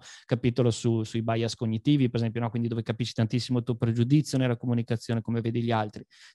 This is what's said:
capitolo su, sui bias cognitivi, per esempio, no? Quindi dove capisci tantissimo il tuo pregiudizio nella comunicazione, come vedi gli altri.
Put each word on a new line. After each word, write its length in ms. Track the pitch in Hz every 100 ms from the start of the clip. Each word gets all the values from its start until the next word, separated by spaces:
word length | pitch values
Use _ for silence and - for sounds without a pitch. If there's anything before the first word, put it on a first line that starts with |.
| - - -
capitolo 460 | 120 123 120 120
su, 320 | - 120 113
sui 180 | 110 117
bias 340 | 113 117 113 -
cognitivi, 540 | 113 110 147 147 123
per 120 | 120
esempio, 180 | 117 117
no? 100 | 117
Quindi 200 | 117 117
dove 140 | 117
capisci 280 | 110 110 120
tantissimo 460 | - 113 123 - 123
il 80 | 120
tuo 100 | 117
pregiudizio 640 | 113 117 120 151 151 135
nella 180 | 127 117
comunicazione, 640 | 127 120 113 113 - 117
come 220 | 110 117
vedi 200 | 117 120
gli 100 | 117
altri. 340 | 110 107 - - - -